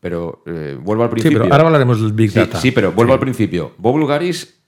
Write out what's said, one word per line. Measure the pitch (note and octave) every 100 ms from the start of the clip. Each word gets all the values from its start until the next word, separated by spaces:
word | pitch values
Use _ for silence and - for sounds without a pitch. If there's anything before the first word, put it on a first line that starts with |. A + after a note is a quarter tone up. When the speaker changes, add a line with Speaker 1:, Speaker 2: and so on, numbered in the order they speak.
Speaker 1:
pero, | F2+ E2+ E2+ -
eh, | - E2 D2+ C#2
vuelvo | E2 G#2+
al | A#2
Speaker 2:
Sí, |
Speaker 1:
principio. | A2+ A2 D3
Speaker 2:
pero | A2+
ahora | C#3+ D#3+
hablaremos | D#3 B2+ A#2
del | A2
Big | G#2+ A2
Speaker 1:
Sí, | G2
Speaker 2:
Data. | F#2 -
Speaker 1:
sí, | B2+
pero | B2+ F#2+
vuelvo | F2+ A#2
Speaker 2:
Sí. |
Speaker 1:
al | C3
principio. | C3 B2 G2+ F2 D#2 -
Bob | G#2
Bulgaris | C#3+ D3 D3 F3 E3+ - _